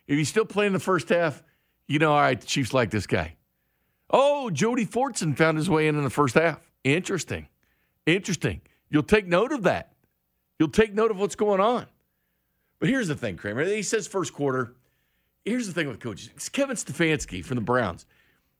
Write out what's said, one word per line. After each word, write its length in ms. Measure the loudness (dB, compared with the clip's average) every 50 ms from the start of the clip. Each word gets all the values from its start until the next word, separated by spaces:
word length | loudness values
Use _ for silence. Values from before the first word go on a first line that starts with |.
| _
If 120 | -2 -2 0
he's 100 | 0 0
still 160 | 2 0 0
playing 300 | 0 0 0 0 2 0
the 60 | 0
first 280 | 0 0 0 0 2 2
half, 340 | 2 2 2 0 -2 -4 -14 _ _ _ _ _ _ _ _ -4
you 100 | 0 2
know, 140 | 2 4
all 80 | 4 4
right, 200 | 4 4 2 0
the 60 | -4
Chiefs 280 | -4 -2 -2 -2 0 2
like 160 | 0 0 2
this 180 | 0 -2 -2 -2
guy. 300 | -2 -2 -2 -4 -10 _ _ _ _ _ _ _ _ _ _ _ _ _ _ 2
Oh, 400 | 4 4 4 4 2 0 -2 -4
Jody 360 | -2 0 0 2 2 0 0
Fortson 520 | 0 0 -2 -2 -2 -2 -4 -4 -2 2 2
found 200 | 2 2 2 0
his 120 | 0 0
way 180 | 0 2 2 2
in 80 | 0
in 80 | 0 -2
the 60 | -2
first 260 | 0 2 2 2 4
half. 240 | 2 2 2 -2 -4 _ _ _ _ 0
Interesting. 640 | 0 0 0 0 -2 -4 -6 -4 -6 -8 -8 -8 -12 _ _ _ _ _ _ _ _ _ _ 0
Interesting. 540 | 0 0 0 0 -4 -6 -2 -2 -4 -4 -4 -10 _ _ _ _ -2
You'll 140 | 0 0 2
take 240 | 4 4 4 4 4
note 260 | 2 2 2 2 0
of 100 | 0 0
that. 300 | 0 0 0 -4 _ _ _ _ _ _ _ _ _ _ _ _ _ _ -2
You'll 80 | -2 0
take 260 | 4 2 2 2 2
note 180 | 0 0 0
of 60 | 0 -2
what's 180 | -4 -4 -2
going 260 | -2 0 0 2 2
on. 240 | 2 2 2 0 -4 -8 _ _ _ _ _ _ _ _ _ _ _ _ _ _ _ _ _ -4
But 100 | -2 0
here's 180 | 0 0 0 -2
the 80 | -4
thing, 220 | -4 -6 -8 -8 -6
Kramer. 260 | -8 -6 -4 -2 -2
He 200 | -2 -2 -2 -4
says 240 | -2 -4 -4 -4 -4
first 260 | -4 -4 -4 -4 -4
quarter. 420 | -4 -2 -2 0 -2 -2 -4 -6 _ _ _ _ _ _ _ _ _ _ _ _ _ -6
Here's 220 | -4 -4 -4 -4 -4
the 60 | -4
thing 140 | -4 -4 -4
with 140 | -4 -8
coaches. 280 | -8 -10 -10 -10 -12 -18 -16
It's 140 | -14 -14 -8
Kevin 260 | -2 -2 -2 -2 -2
Stefanski 720 | -6 -8 -8 -2 0 0 2 2 0 -2 -6 -10 -10 -8
from 100 | -6 -6
the 60 | -4
Browns. 440 | -2 0 2 2 2 0 -4 -8 -12 _ _ _ _ _ _ _ _ _ _ _